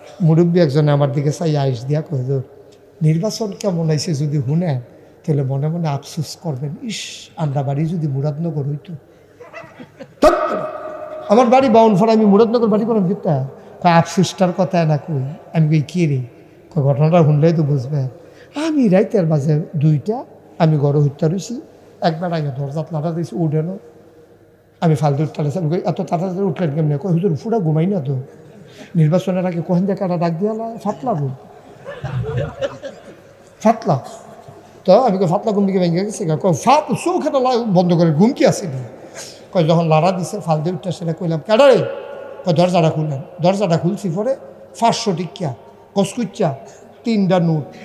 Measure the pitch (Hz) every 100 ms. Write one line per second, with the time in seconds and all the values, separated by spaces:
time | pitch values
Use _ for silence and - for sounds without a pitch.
0 | - - 160 165 175 175 160 143 147 143
1 | 143 135 143 143 170 147 135 117 131 151
2 | 156 135 127 139 - - - - _ -
3 | 156 165 214 214 208 185 208 170 160 151
4 | - 139 147 147 123 160 180 127 120 -
5 | - - - 139 135 135 151 170 156 139
6 | - - - - 170 131 147 196 247 -
7 | - - - - 147 139 135 139 160 175
8 | 151 135 147 147 170 151 139 147 - 156
9 | - - _ - - 659 - - - -
10 | 262 - 311 - 622 - - - - -
11 | - - - 214 240 254 269 226 226 180
12 | 220 220 214 202 226 233 220 208 226 220
13 | 175 202 190 139 135 - - - 175 170
14 | - 190 175 - 180 180 180 175 156 147
15 | - 139 131 165 - 165 151 156 - 180
16 | 165 135 120 - - - - 160 139 139
17 | 156 175 151 147 165 165 143 143 123 147
18 | 131 - - - - 285 320 302 226 185
19 | - 208 160 151 147 151 185 151 156 151
20 | 208 240 330 - - - 160 151 143 147
21 | 143 - 160 190 - 247 - - - -
22 | 185 160 180 165 147 127 139 151 151 160
23 | 160 165 165 202 160 156 165 196 - -
24 | - - - - _ _ _ - 170 139
25 | 151 139 156 - 147 180 156 175 - 165
26 | 175 170 190 180 196 151 165 147 151 147
27 | 196 165 196 143 226 220 160 156 185 202
28 | 135 131 - - - - - - - 175
29 | 151 180 185 185 185 170 165 180 196 190
30 | 190 175 170 165 208 220 226 220 202 208
31 | 254 151 135 131 - - - - - 508
32 | - - 440 466 - - 539 - 269 -
33 | - - - - - - 214 226 208 135
34 | - - - - - - - - 190 208
35 | 254 190 180 202 226 202 196 190 175 170
36 | 208 214 170 156 196 160 233 294 302 202
37 | 330 359 294 269 254 240 240 180 185 165
38 | 170 147 220 285 240 - 190 131 123 -
39 | - - - - - 190 156 170 165 156
40 | 175 185 170 208 165 156 156 185 185 -
41 | 165 160 175 160 185 220 277 208 - -
42 | - - - - 180 156 180 180 160 156
43 | 156 135 - - 170 196 190 165 170 202
44 | 196 170 233 269 - - - - 233 -
45 | 208 170 175 - 160 120 - - - 196
46 | 190 - 233 - 165 127 - - - -
47 | 233 214 185 185 170 156 127 -